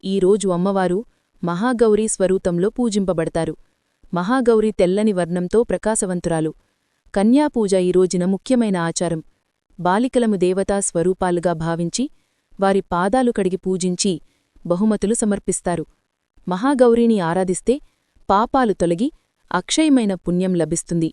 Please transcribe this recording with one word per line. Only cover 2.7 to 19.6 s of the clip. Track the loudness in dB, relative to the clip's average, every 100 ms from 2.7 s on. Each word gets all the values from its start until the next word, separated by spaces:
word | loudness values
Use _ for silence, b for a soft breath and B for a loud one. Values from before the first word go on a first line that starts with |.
పూజింపబడతారు. | -2 -2 -2 -2 -2 -2 -4 -6 -8 -16 _ _ _ -8
మహాగౌరీ | -6 -2 0 2 2 2
తెల్లని | 0 0 2 0
వర్ణంతో | 0 -2 -2 0 0
ప్రకాశవంతురాలు. | 0 -2 -2 -2 -2 -4 -2 -2 -4 -8 _ _ _ _ _
కన్యాపూజ | 0 2 4 2 0 0
ఈ | 2 2
రోజున | 2 2 0
ముఖ్యమైన | -2 -4 0 0 0 0
ఆచారం. | -2 -4 -4 -6 -10 _ _ _ _ -6
బాలికలము | 0 0 0 0 0 2
దేవతా | 0 0 -2 -2
స్వరూపాలుగా | -2 -2 0 0 0 0 -2
భావించి | -2 -4 -4 -4 -4 -6 _ _ _ _ -2
వారి | 0 0
పాదాలు | -2 -2 0 2 0
కడిగి | 0 -2 -2
పూజించి | -4 -4 -2 -2 -2 -4 _ _ _ _ -4
బహుమతులు | 0 0 0 0
సమర్పిస్తారు. | 0 0 -2 -4 -6 -4 -6 -6 _ _ _ _ _ -8
మహాగౌరీని | -4 -2 4 6 6 4 2
ఆరాధిస్తే | 0 -2 -2 -4 -2 -4 -4 _ _ _ _
పాపాలు | 0 2 2 0
తొలగి | 0 0 0 -2 -6 _ _ _
అక్షయమైన | -6